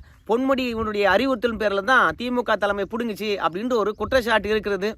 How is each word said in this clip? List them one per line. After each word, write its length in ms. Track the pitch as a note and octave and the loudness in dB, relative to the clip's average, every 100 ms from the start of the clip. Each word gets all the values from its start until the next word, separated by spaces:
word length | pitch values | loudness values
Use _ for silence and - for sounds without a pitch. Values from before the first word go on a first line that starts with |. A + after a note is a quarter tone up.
| - - - | -8 -12 -2
பொன்முடி 380 | A#3 C4+ C4 B3 | 0 2 0 0
இவனுடைய 360 | A3+ A3 G#3 G3+ | -4 -4 0 2
அறிவுறுத்தல் 460 | G3 C4+ B3+ A#3+ A3 | 4 2 0 -2 -2
பேர்ல 260 | G#3 G3 | -2 0
தான் 320 | G3 B3+ F3+ D#3 | 4 4 4 0
தி 140 | B3 | -4
மு 120 | B3 | -2
க 140 | A3+ G#3+ | 0 0
தலைமை 280 | G3+ G3+ | 0 -2
புடுங்குச்சு 460 | F#3 A3+ A#3 F#3+ G#3+ G3 | -4 -4 -4 -4 -4 -2
அப்படின்ட்டு 420 | E3 E3+ A#3+ B3 | -2 -2 -2 0
ஒரு 100 | G3+ | 0
குற்றச்சாட்டு 540 | G#3 G#3 C4 A3+ A3 G3+ | -2 0 0 2 2 2
இருக்கிறது. 420 | G#3+ G#3 G3 G3+ | -2 -2 -2 -4